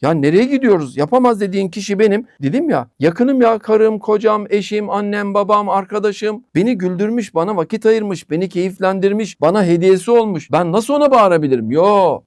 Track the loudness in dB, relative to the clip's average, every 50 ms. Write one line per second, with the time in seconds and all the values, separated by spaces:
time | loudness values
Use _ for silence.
0 | -2 -2 0 0 0 2 2 2 2 2 0 0 2 2 2 2 0 -4 -4 -4
1 | -2 0 2 2 2 2 2 0 -2 -4 -2 -4 -4 -4 -6 -8 -6 -4 0 2
2 | 2 2 2 0 -2 -8 _ -6 -4 -2 -2 -2 0 0 -2 -2 -4 -6 _ -2
3 | -2 0 2 2 0 2 2 2 2 2 2 0 0 0 2 2 2 2 0 -2
4 | -2 -2 -2 0 2 0 0 0 -2 -2 -2 -2 -2 -4 -4 -6 -4 -4 -4 -4
5 | -4 -4 -4 -4 -4 -2 -2 -2 0 2 0 0 0 0 -2 -2 -2 -4 -4 -4
6 | -2 -4 -4 -4 -6 -6 -6 -8 -12 _ -2 0 0 0 0 -2 -2 -4 -2 -2
7 | -2 -2 -2 -4 -6 -4 -4 -2 -2 -2 -2 -4 -4 -4 -6 -2 0 2 2 2
8 | 0 -4 -6 -8 -8 -6 -4 -4 -4 -4 -4 -4 -4 -4 -4 -2 -2 -2 0 0
9 | 0 0 0 -2 -4 -6 -4 -2 0 0 2 2 2 2 2 2 4 2 2 2
10 | 2 2 2 2 2 0 -4 -6 -4 -2 -2 -2 0 0 -2 -2 -2 0 0 2
11 | 2 4 4 4 4 4 2 2 2 0 0 0 0 -2 0 2 2 4 4 4
12 | 2 2 0 -2 -4